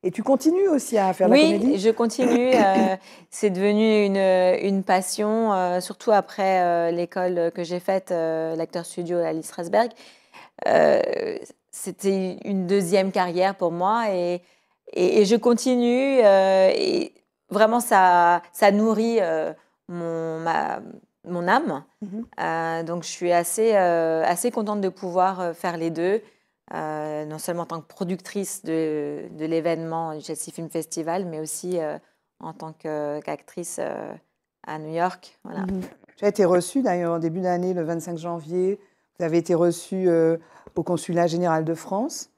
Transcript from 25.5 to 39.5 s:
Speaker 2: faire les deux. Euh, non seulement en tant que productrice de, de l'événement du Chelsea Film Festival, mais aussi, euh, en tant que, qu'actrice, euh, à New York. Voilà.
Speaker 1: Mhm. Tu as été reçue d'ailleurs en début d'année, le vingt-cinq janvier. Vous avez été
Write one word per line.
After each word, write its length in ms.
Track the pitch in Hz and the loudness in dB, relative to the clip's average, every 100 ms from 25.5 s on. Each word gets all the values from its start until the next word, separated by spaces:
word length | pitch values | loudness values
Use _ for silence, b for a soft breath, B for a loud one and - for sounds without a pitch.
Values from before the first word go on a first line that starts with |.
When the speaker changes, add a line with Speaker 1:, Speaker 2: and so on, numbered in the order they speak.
Speaker 2:
faire 240 | 160 185 170 | -4 -6 -4
les 140 | 165 | -4
deux. 300 | 160 175 214 208 b b b _ | -2 -2 -2 -6 b b b _
Euh, 520 | 165 156 156 151 151 151 | -10 -8 -6 -6 -8 -8
non 120 | 156 | -10
seulement 260 | - 175 | -8 -6
en 20 | 165 | -6
tant 160 | 165 | -10
que 60 | - | -14
productrice 760 | - 180 185 - 202 190 - | -10 -6 -6 -8 -8 -8 -10
de, 600 | 165 160 160 151 147 147 - 156 | -4 -2 -2 -4 -6 -10 -12 -10
de 80 | 160 | -4
l'événement 680 | 165 160 165 165 165 165 156 | -2 -2 -4 -4 -6 -6 -10
du 60 | |
Chelsea 280 | 147 156 - | -10 -10 -10
Film 160 | - 165 | -12 -8
Festival, 560 | 165 156 - 160 175 185 | -8 -8 -8 -4 -4 -6
mais 160 | 156 | -8
aussi, 360 | 156 - 180 180 | -10 -10 -6 -4
euh, 160 | 156 151 _ _ _ _ | -4 -8 _ _ _ _
en 140 | 160 | -18
tant 180 | 160 160 | -14 -16
que, 480 | 156 160 151 147 147 | -12 -8 -6 -6 -6
qu'actrice, 580 | 151 151 - - 170 - | -8 -12 -12 -12 -12 -8
euh, 320 | - - - - _ _ _ _ - | -8 -8 -12 -16 _ _ _ _ -14
à 140 | 156 | -12
New 140 | 156 | -8
York. 440 | 165 180 180 - _ | -4 -4 -4 -20 _
Voilà. 180 | - 175 | -14 -8
Speaker 1:
Mhm. 200 | 185 190 185 - _ _ | -6 -6 -8 -16 _ _
Tu 80 | |
as 60 | 202 | -2
été 160 | 202 185 | 2 4
reçue 360 | 180 175 277 | 4 2 -2
d'ailleurs 340 | 240 180 170 170 | 0 0 -2 -2
en 40 | |
début 220 | 165 170 | -2 -2
d'année, 320 | 185 175 180 | -2 -2 -2
le 100 | 180 | -2
vingt-cinq 340 | 160 170 165 170 | -4 -6 -8 -10
janvier. 600 | 170 170 151 180 185 202 b b b _ | -8 -10 -6 -2 -2 -2 b b b _
Vous 60 | 170 | 0
avez 120 | 165 | 0
été 160 | 170 | 2